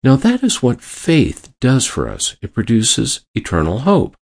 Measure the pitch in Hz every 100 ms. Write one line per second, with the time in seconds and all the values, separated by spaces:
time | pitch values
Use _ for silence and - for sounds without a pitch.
0 | 135 135 233 254 254 - 123 123 - -
1 | - 165 113 - - _ 127 131 - -
2 | 60 50 - - 101 - 104 113 110 -
3 | - - _ - - 87 80 98 156 196
4 | - _